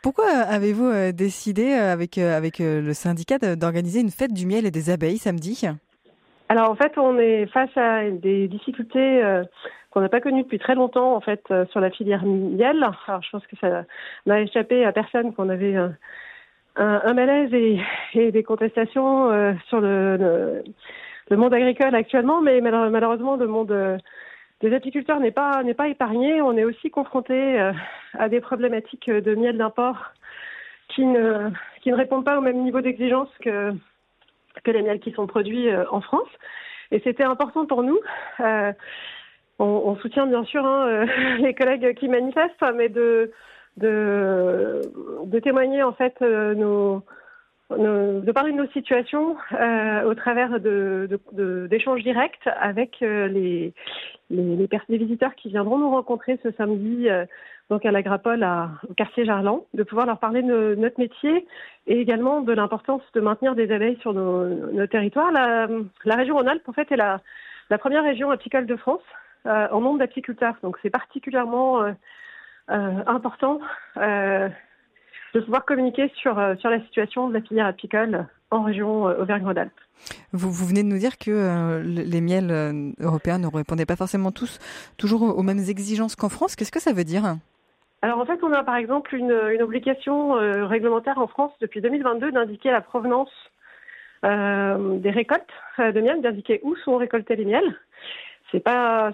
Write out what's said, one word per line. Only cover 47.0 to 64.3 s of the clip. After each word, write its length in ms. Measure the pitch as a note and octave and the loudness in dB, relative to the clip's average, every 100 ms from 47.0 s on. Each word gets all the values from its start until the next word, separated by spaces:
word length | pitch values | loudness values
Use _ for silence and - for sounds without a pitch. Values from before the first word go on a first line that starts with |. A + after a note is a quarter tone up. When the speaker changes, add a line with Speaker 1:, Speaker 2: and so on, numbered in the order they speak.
| - - - - _ _ _ | -8 -20 -20 -20 _ _ _
Speaker 2:
nos, 500 | - G#3+ G#3 G3+ G3 | 0 2 2 0 0
de 120 | G3 | 0
parler 180 | A#3 D4+ | 0 0
de 60 | C#4+ | 0
nos 100 | C#4 | -2
situations, 640 | C#4+ - B3 B3 D4 D#4 D#4 - - | -4 0 0 0 -2 -2 -4 -6 -2
euh, 460 | A#3 A3+ A3 G#3+ | 0 2 0 0
au 120 | A3 A3+ | 0 0
travers 440 | - A#3+ B3 A#3 | -2 0 0 0
de, 480 | G3+ G3+ G3 F#3+ F#3+ | 0 0 0 -2 -4
de, 100 | G3+ - | -6 -8
de, 360 | G3+ F#3+ F3+ F3+ | -4 -4 -4 -2
d'échanges 360 | G#3+ A#3 B3+ | -2 0 -2
directs 460 | A3+ A#3+ D#4 - - G3+ | 0 0 0 -2 -4 -2
avec, 380 | G3 G3+ A#3+ - | -2 -2 -4 -2
euh, 240 | A3+ G#3 G3 | -2 0 0
les, 460 | G3 F3+ F3 E3+ - - - - - _ | 0 0 -2 -6 -10 -16 -14 -16 -20 _
les, 240 | F3+ F3 E3+ | -2 0 0
les 120 | G3 | 0
pers-, 180 | G#3 - | -2 -2
les 80 | A3+ | -2
visiteurs 380 | A3 A#3 C4 - | 0 0 -2 -4
qui 140 | A3+ | -6
viendront 280 | G3+ G3+ C4 | -2 0 0
nous 140 | D4 | 2
rencontrer 480 | C4 - A#3+ - B3+ | 0 -2 -6 -4 -4
ce 100 | A#3 | -4
samedi, 540 | A3 G#3 G#3 G#3 A#3+ A#3+ | -4 -2 -2 -2 0 0
euh, 160 | F#3+ F3+ - - - _ | 0 -2 -12 -20 -20 _
donc 160 | G#3 G#3+ | -2 2
à 60 | |
l'Agrapole, 500 | G3+ G3 G3 A#3 A#3 | 0 0 -2 0 0
à, 300 | G3 F3 E3+ D3+ - | 0 0 -4 -8 -10
au 60 | - | -6
quartier 280 | G#3 - A3+ | -4 -2 0
Jarlan, 400 | G3+ G3 A3 - - | 0 0 -2 -4 -4
de 80 | |
pouvoir 240 | G#3 A3 B3 | -2 0 0
leur 100 | A3+ | 0
parler 240 | A3+ A#3 | -2 0
de 60 | B3 | 2
no-, 280 | A#3 G#3+ G#3 | 2 2 2
notre 240 | A3+ A#3 | 0 0
métier 460 | A#3+ - D4 E4 F4 - - - - | -4 -2 0 0 -2 -18 -20 -16 0
et 140 | A#3+ | 2
également 420 | A#3+ A3+ B3 D4 | 2 2 2 0
de 120 | A#3+ | 0
l'importance 500 | A3+ G#3 A3 - C4+ - | 0 0 -2 -2 -4 -2
de 80 | A#3 | 0
maintenir 320 | G#3 G#3+ C4 | 0 2 0
des 180 | B3 A3 | 0 0
abeilles 280 | G#3 A3 A#3+ | 2 0 -2
sur 140 | A#3 G3 | -4 -2
nos, 320 | F#3 | 0